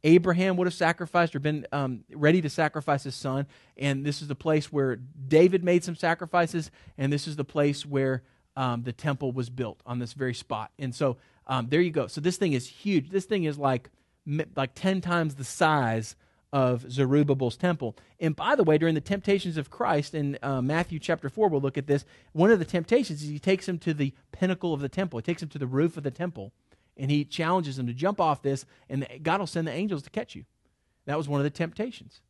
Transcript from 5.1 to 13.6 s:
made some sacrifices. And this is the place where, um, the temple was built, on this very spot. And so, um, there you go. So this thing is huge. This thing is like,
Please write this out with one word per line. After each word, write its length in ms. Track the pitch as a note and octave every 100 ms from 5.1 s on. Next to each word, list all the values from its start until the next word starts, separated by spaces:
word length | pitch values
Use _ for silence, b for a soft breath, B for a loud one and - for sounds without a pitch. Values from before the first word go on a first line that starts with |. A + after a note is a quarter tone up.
| - C3+ D#3 F3+ F#3
made 180 | F3 F3
some 140 | F3 E3+
sacrifices. 720 | F3 E3 F3 F3+ E3 F3 D#3 b b -
And 160 | C3+
this 140 | D3 D3+
is 80 |
the 100 | D3+
place 400 | C#3 D#3 C#3+ C#3+
where, 380 | D3 C#3 C3+ C3 b b b -
um, 280 | C3 A#2+
the 80 | A#2+
temple 400 | A#2 D3+ C#3 C#3
was 180 | B2+ A#2+
built, 300 | B2 A#2+ -
on 140 | - B2
this 140 | A#2+
very 220 | - C#3+
spot. 360 | A#2+ - G#2+ G#2+ _
And 160 | C3+
so, 220 | B2 C#3+ A#2+ b b -
um, 220 | C3 B2+
there 120 | D3
you 100 | F3+
go. 160 | D#3 B2+
So 140 | -
this 160 | D#3 F3+
thing 160 | F#3+
is 140 | C3+ A#2
huge. 440 | - G3+ F#3 C#3+
This 140 | G3
thing 200 | F#3+ G#3
is 140 | D#3+
like, 320 | C#3+